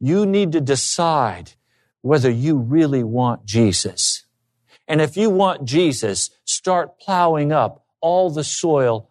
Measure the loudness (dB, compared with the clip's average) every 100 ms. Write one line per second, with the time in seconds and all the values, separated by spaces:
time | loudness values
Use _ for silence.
0 | -2 0 2 0 0 0 0 -2 -2 -2
1 | 0 0 -2 -4 -14 _ _ _ _ _
2 | 0 2 2 0 0 0 0 2 2 0
3 | -2 -2 -2 -4 -2 2 2 0 -4 -4
4 | -4 -6 -12 _ _ _ _ _ -4 0
5 | 0 0 0 2 0 0 -2 0 0 0
6 | -4 -4 -6 _ -8 -6 -2 -2 -2 _
7 | -4 0 2 2 2 2 0 -4 _ _
8 | 0 0 0 -2 -6 -2 0 2 2 -2
9 | -6